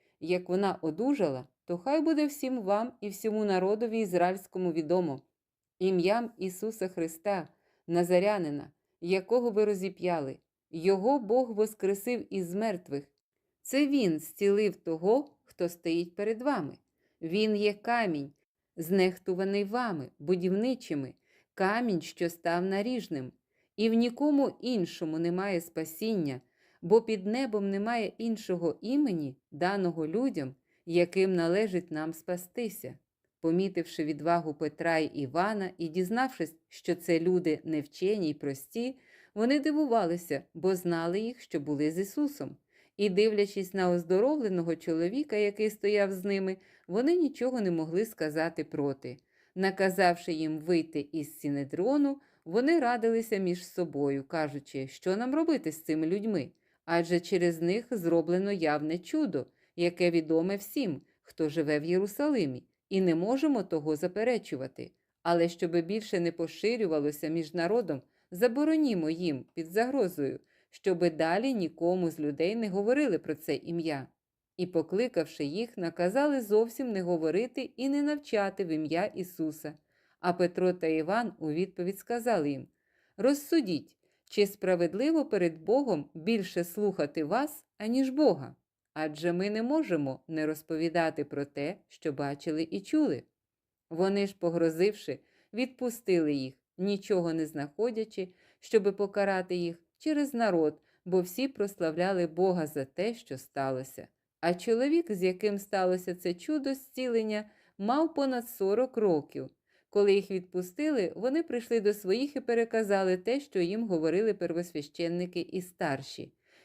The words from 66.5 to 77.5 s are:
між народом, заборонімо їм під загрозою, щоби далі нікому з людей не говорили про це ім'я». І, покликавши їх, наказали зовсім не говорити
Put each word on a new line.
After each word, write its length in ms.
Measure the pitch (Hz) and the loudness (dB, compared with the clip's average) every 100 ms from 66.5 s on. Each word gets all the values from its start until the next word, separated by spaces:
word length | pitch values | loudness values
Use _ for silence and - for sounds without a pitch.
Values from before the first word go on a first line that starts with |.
| - 208 233 196 156 147 147 156 | -2 -2 0 0 2 0 -2 -4
між 260 | 165 151 | -2 -2
народом, 480 | 175 170 226 185 139 - _ _ | -2 0 0 0 -6 -8 _ _
заборонімо 800 | 180 240 240 302 320 294 190 156 | 0 0 2 2 4 2 2 0
їм 340 | 165 180 135 - | -2 -2 -2 -6
під 120 | - 165 | -10 -4
загрозою, 720 | 196 247 277 185 160 139 127 - _ _ | 0 0 0 0 0 -4 -4 -14 _ _
щоби 400 | - 196 175 175 | -4 -2 2 2
далі 440 | 156 160 185 269 | 2 2 2 0
нікому 560 | 233 165 - 170 185 165 | 0 -2 0 0 2 0
з 100 | 151 | 0
людей 360 | 147 143 170 226 | -4 0 0 0
не 120 | 220 | -2
говорили 500 | 185 202 277 285 165 | 0 2 4 4 0
про 160 | - | -2
це 200 | 151 - | -6 -4
ім'я». 520 | 139 - 170 160 143 127 _ _ _ _ - | -4 -2 -4 -2 -4 -8 _ _ _ _ -8
І, 100 | 180 | -2
покликавши 800 | 170 156 190 247 175 156 - | 0 0 0 0 0 -4 -4
їх, 340 | 143 175 233 - | -4 -4 -6 -4
наказали 600 | 170 165 175 247 294 277 | -6 0 0 2 2 0
зовсім 520 | 208 214 233 - 254 | 2 2 2 -2 -4
не 100 | 196 | -2
говорити 680 | 175 175 160 175 240 | 0 0 2 0 -2